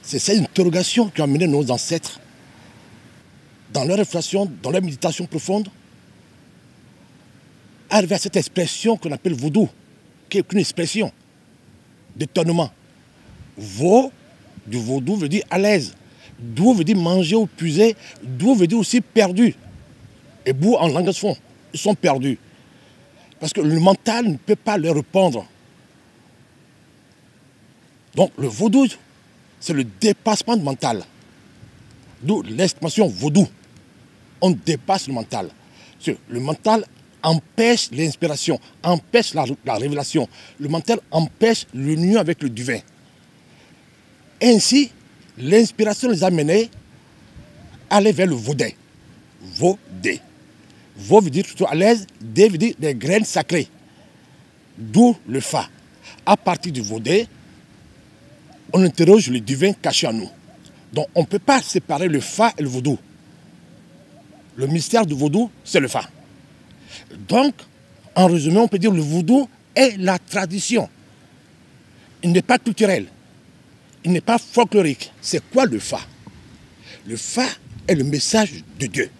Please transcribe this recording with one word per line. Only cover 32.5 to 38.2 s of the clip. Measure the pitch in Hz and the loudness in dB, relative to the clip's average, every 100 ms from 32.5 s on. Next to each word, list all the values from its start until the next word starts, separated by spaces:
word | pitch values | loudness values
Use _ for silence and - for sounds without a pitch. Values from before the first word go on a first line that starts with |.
| 110 185 - 165 214 185 | -2 -2 -2 -6 0 0
vaudou. | 92 147 156 - - _ - _ _ _ _ _ - | 0 0 2 2 -2 _ -20 _ _ _ _ _ -2
On | 185 | -2
dépasse | 131 - 143 - 190 - | 0 -4 -6 -4 -4 -4
le | |
mental. | 127 110 113 90 - _ - - | -10 -8 -8 -10 -14 _ -20 -20
Parce | _ - - | _ -8 -8
que | - | -10
le | 120 | -8
mental | 135 156 220 220 - _ _ _ | -6 -4 0 0 -2 _ _ _
empêche | 156 165 - - 233 233 - | 0 0 -2 0 2 2 -4
l'inspiration, | 120 160 - | -4 -6 -4